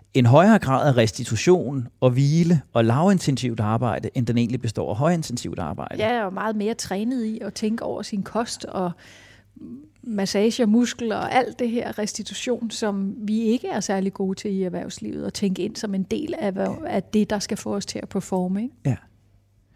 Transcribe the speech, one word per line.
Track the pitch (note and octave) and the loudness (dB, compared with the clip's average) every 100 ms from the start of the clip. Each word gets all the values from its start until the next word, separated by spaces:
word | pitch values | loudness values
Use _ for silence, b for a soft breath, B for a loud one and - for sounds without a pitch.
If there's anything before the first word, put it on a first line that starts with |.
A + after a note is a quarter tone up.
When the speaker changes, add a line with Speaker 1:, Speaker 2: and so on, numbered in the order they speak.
| _ | _
Speaker 1:
en | C3+ A#2+ | 4 8
højere | C#3 G3 A3 | 8 8 6
grad | - C3 C#3 | 4 2 4
af | B2 | 4
restitution | A2 - B2 A2 - F3+ B2 C#3+ A#2+ - | 4 0 -4 0 4 4 4 -4 -6 2
og | B2+ | 4
hvile | B2 C#3 D#3+ E3+ E3+ - | 4 4 4 4 4 2
og | A#2 | 2
lavintensivt | A2+ B2 F3+ F#3+ - C3 B2+ A#2 | 4 4 4 4 2 0 -2 -2
arbejde, | G#2+ A2+ A#2+ C#2 G2 | 0 0 0 -2 -2
end | - A#2 | -2 0
den | A#2+ | 2
egentlig | A#2 B2+ | 0 -2
består | A#2+ G#2 D2+ | -4 -4 -4
af | G2+ | 0
højintensivt | D3+ F3 D#3+ A#2+ - - | 0 0 -2 -6 -6 -6
arbejde. | D#2+ D#2 - - | -6 -8 -8 -4
Speaker 2:
Ja, | G#3+ A#3+ | -2 -2
og | G3+ | -4
meget | F#3+ G#3 G#3+ | -4 -4 -2
mere | G3+ | -4
trænet | A#3 - F#3+ A3+ C4 | -4 -6 -4 -2 -2
i | A3 A3 | -4 -6
at | A3 | -8
tænke | - G#3+ A3+ | -4 -2 -2
over | - - | -4 -6
sin | G#3+ G3+ | -6 -6
kost | F#3 G#3+ A#3+ - | -4 -4 -4 -8
og | - - F3+ E3 b b b b _ - - A#3+ D4 _ | -8 -4 -4 -6 b b b b _ -20 -18 -18 -20 _
massage | - G#3 G3 G3+ A3 A3+ | -8 -4 -2 2 2 2
og | A3 | 4
muskler | A3 A#3+ - A#3 G3+ | 4 2 -2 -4 -4
og | - | 0
alt | B3+ B3+ - | 0 0 -2
det | A#3+ | -4
her | A#3 - A3 | -2 -4 -6
restitution, | G#3 - G#3 G3 - A#3 A3+ | -6 -6 -10 -8 -4 -4 -4
som | - A3 G3+ G3 A#3 | -4 -4 -2 -4 -4
vi | G#3 A3 | -2 0
ikke | A3+ A#3+ G4 | 2 0 0
er | C4 | -4
særlig | G3 G3 F#3+ | -2 -2 -2
gode | - F#3+ F#3+ | -2 -4 -4
til | G#3+ | -4
i | F#3+ | -2
erhvervslivet, | F#3 F3 - - G#3+ - G3 | -2 -4 -8 -10 -10 -8 -8
at | |
tænke | - G3+ F#3 | -2 -2 -2
ind | F#3+ - | -4 -6
som | G#3+ | -4
en | F#3+ | -2
del | F#3 A3 - E4+ | -2 -4 -4 -4
af, | G#3+ | -4
hvad, | F#3+ F#3+ G3 - | -2 -4 -4 -4
af | G3+ | -4
det, | - G#3+ G#3 | 0 0 2
der | G#3 | 0
skal | - G#3 | -4 -6
få | G#3+ G3+ | -6 -6
os | - | -6
til | - | -8
at | G#3 | -6
performe, | G3 - F#3 F3+ F#3+ | -6 -2 -2 0 -2
ikke? | A#3+ - C#3+ | -4 -4 -2
Speaker 1:
Ja. | A#2 - _ _ _ _ _ _ | -2 -6 _ _ _ _ _ _